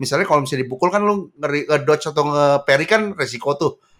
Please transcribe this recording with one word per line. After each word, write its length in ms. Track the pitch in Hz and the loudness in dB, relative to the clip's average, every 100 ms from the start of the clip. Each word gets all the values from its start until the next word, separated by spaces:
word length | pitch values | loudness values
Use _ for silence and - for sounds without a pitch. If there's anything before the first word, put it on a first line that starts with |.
misalnya 240 | 135 143 | -4 -2
kalau 160 | 196 151 | 2 0
misalnya 240 | 135 139 | 0 -4
dipukul 240 | 127 131 175 | -6 0 0
kan 160 | 202 | 2
lu 240 | 208 202 165 - | 0 -2 -4 -8
ngeri-, 320 | 147 143 147 | -4 -4 0
ngedodge 400 | 147 135 151 156 | 0 2 0 0
atau 160 | 151 | -2
nge-parry 640 | 147 147 143 143 143 139 160 | 0 2 4 2 2 2 2
kan 240 | 220 214 | 0 0
resiko 420 | 185 123 120 135 | -4 -6 -4 -4
tuh. 180 | 143 151 - _ | 0 -2 -4 _